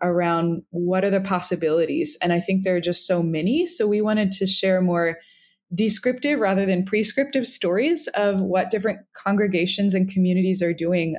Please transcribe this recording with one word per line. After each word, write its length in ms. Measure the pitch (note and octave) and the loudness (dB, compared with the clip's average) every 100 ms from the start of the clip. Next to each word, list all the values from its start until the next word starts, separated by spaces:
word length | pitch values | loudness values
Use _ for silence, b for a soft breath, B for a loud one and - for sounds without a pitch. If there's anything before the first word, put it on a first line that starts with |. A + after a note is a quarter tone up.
around 600 | F3+ F3 E3+ E3+ E3+ E3 - | 0 2 2 2 0 -2 -6
what 340 | F3 F3 F#3 G3 | -4 0 0 2
are 40 | |
the 120 | F#3+ | 0
possibilities. 960 | F#3+ F3+ - E3 D#3+ D#3+ D#3 C#3 D3+ - | 0 -2 -2 -2 0 2 0 0 -2 0
And 120 | F3 | 0
I 60 | E3+ | 0
think 220 | F3 F#3+ | 0 -2
there 120 | F#3+ F3 | 0 0
are 60 | |
just 260 | E3+ F3 - | 0 0 0
so 160 | F3 | 0
many. 420 | E3 D#3 F3+ D4 F4 | 0 0 0 0 0
So 220 | - G#3 | 0 0
we 140 | G#3 | 0
wanted 300 | G#3+ G#3+ G3 | 0 0 0
to 140 | F#3+ F#3 | 0 -2
share 360 | - F#3+ F#3 | 0 2 2
more 380 | F3+ E3+ E3 E3 B B B B - | 2 0 0 -4 B B B B -8
descriptive 680 | F3+ A3 G#3+ B3+ B3 C#4+ C#4+ | -2 0 0 -2 -2 -2 0
rather 240 | G3+ G3 F#3+ | 2 2 2
than 180 | F3+ | 0
prescriptive 640 | F#3+ G#3+ G#3+ - C#4 C4+ B3 | 0 0 0 0 -2 -2 -2
stories 600 | - F3 F#3 D4 E4 - | -2 0 0 0 0 -2
of 340 | G3+ G3+ F#3+ | 0 0 0
what 280 | F#3 F#3 F#3 | 0 0 0
different 300 | G#3 G#3 F#3+ - | -2 -2 -4 -12
congregations 800 | - G3 G3+ G#3 F3+ F#3 - G3+ | -8 -2 0 2 0 0 0 0
and 180 | F#3+ F#3+ | 2 0
communities 500 | F#3+ F3+ F3+ F3+ F#3 | 2 2 2 2 2
are 120 | F3 | 0
doing, 420 | E3+ E3 F3+ E3 | 0 0 0 0